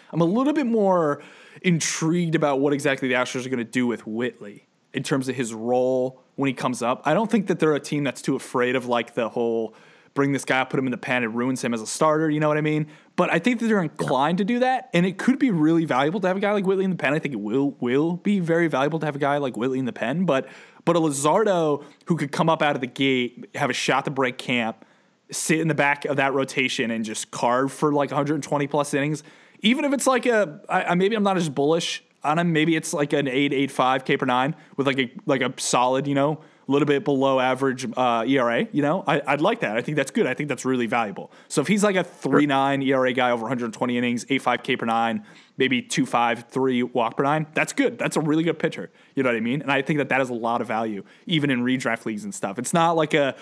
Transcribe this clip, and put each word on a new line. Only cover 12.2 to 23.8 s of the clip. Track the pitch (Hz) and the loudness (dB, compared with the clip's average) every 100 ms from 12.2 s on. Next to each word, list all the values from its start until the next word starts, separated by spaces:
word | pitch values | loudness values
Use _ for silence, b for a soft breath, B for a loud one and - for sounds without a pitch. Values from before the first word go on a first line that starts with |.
| 160 | 2
you | 151 | 0
know | 151 | 0
what | 151 | 0
I | |
mean? | 151 151 151 B B - | 0 0 -2 B B -2
But | 175 | 0
I | 170 | 2
think | 240 240 | 0 0
that | 226 | 2
they're | 214 | 2
inclined | 156 - 147 131 147 180 | 0 -4 -2 2 2 0
to | 202 | 0
do | 240 | 0
that, | 254 254 - | 2 0 0
and | 170 185 | 0 0
it | 185 | 0
could | - 294 | 0 2
be | 269 | 2
really | 175 151 165 160 | 4 4 4 2
valuable | 127 147 208 | 2 2 0
to | 180 | 0
have | 190 | 0
a | |
guy | 202 | 0
like | 208 185 | 0 0
Whitley | 190 190 | 0 0
in | |
the | 175 | 0
pen. | - | 0
I | 196 | 0
think | 143 | -2
it | 117 | -6
will, | 104 127 143 - | -2 0 0 -2
will | 123 131 165 175 | 0 2 0 -2
be | - 202 | -2 -2
very | 165 165 170 | 0 0 2
valuable | 139 143 160 | 0 0 -2
to | 151 | -4
have | 143 | -2
a | |
guy | 143 143 | 0 0
like | 139 107 | -2 -2
Whitley | 127 131 | -2 -2
in | 127 | -4
the | |
pen, | - 113 156 180 | -4 -4 -2 0
but, | 135 131 B B B - | 0 -2 B B B 0
but | 170 | 2
a | |
Luzardo | 160 135 147 185 214 180 156 143 B B - | 2 2 2 4 4 2 2 -2 B B -4
who | 160 | -2
could | 147 | -2
come | - 160 | 0 0
up | 156 | 2
out | 151 139 | 2 0
of | |
the | 123 | -4
gate, | - 135 131 123 - - 131 | -2 2 2 0 -6 -14 -4
have | 120 | -2
a | |
shot | 123 | -2